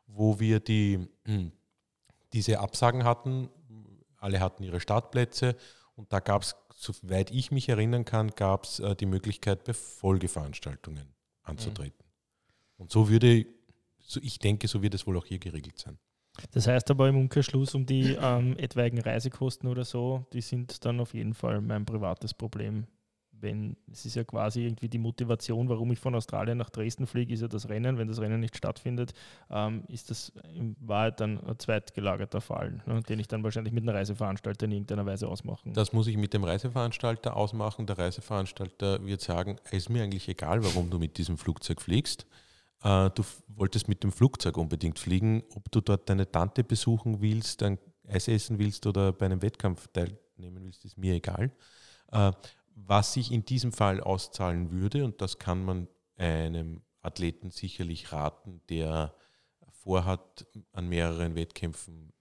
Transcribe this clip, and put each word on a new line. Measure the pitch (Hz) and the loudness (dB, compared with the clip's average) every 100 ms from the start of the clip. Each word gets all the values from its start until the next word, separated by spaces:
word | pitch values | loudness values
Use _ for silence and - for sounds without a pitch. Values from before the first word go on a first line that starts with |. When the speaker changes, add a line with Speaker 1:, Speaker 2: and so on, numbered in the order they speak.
| - | -10
Speaker 1:
wo | 104 110 104 | 2 4 6
wir | 110 107 | 4 4
die, | - 107 101 95 87 _ 107 | 4 4 4 2 -2 _ -4
<clears throat> | 104 85 - _ _ _ _ _ _ _ | -2 -2 -10 _ _ _ _ _ _ _
diese | 113 107 101 | -2 2 2
Absagen | - - 120 127 | 0 4 4 4
hatten. | 120 120 131 131 123 - 127 110 104 - _ - | 2 2 0 -4 -6 -12 -20 -20 -20 -20 _ -8
Alle | 101 95 | -2 0
hatten | 92 - | 0 -2
ihre | 95 87 | -6 -4
Startplätze | - 107 - 123 117 - 123 120 - - _ - | 0 0 0 -2 -2 0 -2 -2 -10 -20 _ -18
und | 101 | -2
da | 98 | -2
gab's, | - 101 - - _ - | 2 0 0 -10 _ -14
soweit | - - 92 92 95 | -10 -8 -2 0 0
ich | 131 - | -2 0
mich | 135 - | 0 2
erinnern | 107 110 120 113 | 2 4 2 2
kann, | 110 107 - | 0 0 2
gab's, | 98 98 - - | 2 2 0 -4
äh, | 98 98 | -2 0
die | 98 | 0
Möglichkeit, | 95 104 - 104 98 | 0 -2 -2 0 0
bei | - | -2
Folgeveranstaltungen | 110 - - 98 95 87 78 73 71 73 67 - 71 69 _ _ _ | -8 -8 -2 4 4 2 -4 -6 -8 -10 -10 -10 -12 -14 _ _ _
anzutreten. | - 76 - 107 69 - _ | -10 -6 -6 -6 -10 -12 _
Speaker 2:
Mhm. | _ _ _ _ _ _ - | _ _ _ _ _ _ -18
Speaker 1:
Und | 87 | 2
so | 110 107 | 6 8
würde, | 113 120 117 110 - _ _ _ _ | 10 10 8 6 -8 _ _ _ _
so, | - 135 | -10 -8
ich | 131 - | -8 -2
denke, | 101 107 107 | 0 2 0
so | 104 | 0
wird | 104 | 0
es | 95 101 | -2 -2
wohl | 90 | -4
auch | - | -4
hier | 92 | -8
geregelt | 87 78 69 - | -8 -10 -12 -16
sein. | - 71 _ _ _ - - | -16 -16 _ _ _ -18 -4
Speaker 2:
Das | 120 120 | 2 4
heißt | 123 - | 4 4
aber | 135 135 | 4 6
im | 135 | 6
Umkehrschluss, | 131 147 - 135 135 135 | 4 2 2 2 0 0
um | 127 | 0
die, | 131 131 - | 2 2 2
ähm, | 131 123 127 - | 2 4 2 0
etwaigen | 127 123 120 117 | -2 2 2 2
Reisekosten | 110 113 123 - 131 - 127 | 0 -2 -2 -2 -4 -2 -4
oder | 123 120 | -4 -4
so, | 123 123 131 127 | -2 -2 -2 -4
die | 123 | -8
sind | - 123 123 - | -4 -4 -4 -4
dann | 120 120 | -2 -2
auf | 117 | -2
jeden | 110 110 | -4 -4
Fall | 110 117 104 | -2 -2 0
mein | 110 107 104 | 0 -2 -2
privates | 110 95 90 110 | -2 -2 -4 -6
Problem. | - 110 104 104 107 113 _ _ _ _ 107 | -8 -8 -6 -4 -4 -6 _ _ _ _ -10
Wenn, | 107 107 107 - - | -6 -4 -6 -8 -16
es | 117 120 | -14 -8
ist | 117 | -6
ja | |
quasi | 113 110 107 120 | -4 -2 -2 -2
irgendwie | 120 110 113 | -4 -4 -4
die | 117 | -2
Motivation, | 113 - 120 113 - 113 123 | -4 -2 0 0 0 0 0
warum | 113 120 | 0 0
ich | 120 | 0
von | 131 117 | 0 -2
Australien | - 98 110 120 | -2 -2 -2 -2
nach | 113 | -4
Dresden | 113 113 - 127 | -4 -4 -2 -2
fliege, | 120 120 | -2 -2
ist | 113 | -2
ja | 117 | -4
das | 107 110 | -4 -4
Rennen. | 107 123 123 | -2 0 0
Wenn | 110 | -2
das | 110 | -2
Rennen | 107 113 | -2 0
nicht | 113 - | -2 -4
stattfindet, | 104 - 127 120 120 - - - - | -6 -4 -4 -4 -4 -8 -20 -20 -6
ähm, | 104 107 110 - | -2 -2 -2 -8
ist | 120 - | -12 -10
das | 110 - - 160 | -10 -10 -16 -14
in | 165 117 123 | -6 -6 -6
Wahrheit | 113 104 113 113 | -2 0 0 0
dann | 107 104 | -4 -4
ein | - 113 | -6 -8
zweitgelagerter | - 107 - - 101 92 98 101 | -2 -2 -2 -4 -2 -2 -4 -6
Fall, | - - 101 104 - | -6 -6 -6 -8 -4
ne, | 113 | -4
den | 110 110 | -2 -4
ich | 107 | -4
dann | 110 | -4
wahrscheinlich | 107 113 110 | -4 -4 -2
mit | 117 | -2
einem | 113 101 | 0 -2
Reiseveranstalter | 101 104 101 98 107 101 107 | -2 -2 -4 -4 -6 -4 -2
in | |
irgendeiner | 101 101 104 98 | -2 -2 -2 -2
Weise | 98 110 | -4 -6
ausmachen. | 95 - - - | -6 -8 -10 -4
Speaker 1:
Das | 107 101 | 0 2
muss | 113 110 | 4 2
ich | 107 | 2
mit | 104 | 0
dem | 104 87 | 0 2
Reiseveranstalter | 98 127 123 117 - 117 113 117 104 | 0 0 -2 -2 0 -2 -2 -2 -2
ausmachen. | 104 110 107 - 104 | -2 -2 -4 -4 -4
Der | 92 | 0
Reiseveranstalter | 90 98 - 101 95 - 95 - 98 98 98 | -2 -2 -4 -4 -4 -6 -8 -2 0 0 -2
wird | 98 | -6
sagen, | - 87 95 101 - | -2 -2 -2 -6 -4
„Es | |
ist | 95 98 | -4 0
mir | 117 | 0
eigentlich | 101 95 - | 0 -4 -6
egal, | - 76 95 | -4 0 2
warum | 92 90 87 | 4 2 2
du | 87 | 0
mit | 80 - | 0 -2
diesem | 85 82 | -2 -2
Flugzeug | 90 78 - 82 | -2 -2 -2 -4
fliegst. | - 104 - - - - _ _ _ _ | 2 2 2 -6 -10 -20 _ _ _ _
Äh, | 101 95 95 | 4 6 4
du | - | 2
f-, | 104 - - | -4 -6 -12
wolltest | 104 95 104 - | -2 0 0 0
mit | 98 | 0
dem | 101 | 0
Flugzeug | - 131 - 90 82 | 4 4 4 -2 0
unbedingt | 80 78 82 - | -2 0 -2 -2
fliegen. | - 92 110 113 - | 2 4 4 2 -2
Ob | 104 - | -12 -2
du | 110 | 0
dort | 104 98 - | 2 2 2
deine | 98 95 | 2 2
Tante | 87 98 - | 2 2 2
besuchen | 117 110 117 113 117 104 | 0 2 2 2 2 0
willst, | 107 110 - - | 2 0 -2 0
ein | 101 98 - _ - | 0 0 -6 _ -4
Eis | 98 117 | -2 2
essen | 107 - 104 | 2 2 0
willst | 104 - 104 | 0 0 0
oder | 98 98 | 4 2
bei | 92 95 | 4 0
einem | 92 | 2
Wettkampf | 104 - 98 85 - | -2 0 -2 -2 -4
teilnehmen | 92 87 101 _ - 90 92 | -2 -2 -6 _ -18 -16 -14
willst, | 92 - 98 | -16 -16 -16
ist | - | -2
mir | 92 85 | 2 2
egal.“ | 90 87 127 - - - - - - | 0 0 -2 -2 -20 -20 -20 -20 0
Äh, | 107 98 90 - - _ 107 | 4 6 4 -8 -20 _ -8
was | 95 101 - - | 4 4 4 0
ich | 117 | 0
in | 117 - | 0 0
diesem | 127 120 | 0 0
Fall | - 101 95 | 2 2 2
auszahlen | - 92 - - 90 85 85 | 0 -2 -4 -2 0 0 -2
würde, | 90 101 143 127 | 0 0 0 -2
und | - | -4
das | 95 - | -6 -4
kann | 92 90 | -2 -2
man | 95 90 87 _ _ - | 0 -2 -4 _ _ -4
einem | 85 80 80 82 80 82 _ _ | 0 0 0 -4 -6 -10 _ _
Athleten | 82 - 87 - 92 | -10 -2 -4 -4 -10
sicherlich | - 95 - 85 82 - | -10 -10 -6 -6 -8 -8
raten, | 76 76 - 98 87 - | -4 -4 -6 -18 -16 -8
der | 82 80 80 76 - _ _ _ _ _ | -4 -2 -2 -4 -8 _ _ _ _ _
vorhat, | - 95 92 90 92 - - - 107 - | -12 0 2 2 -2 -6 -20 -20 -20 -14
an | 92 87 | -8 -2
mehreren | 85 82 82 85 82 | 0 2 0 -2 -2
Wettkämpfen | 82 - 82 78 - 82 78 _ | -6 -6 -8 -8 -14 -20 -20 _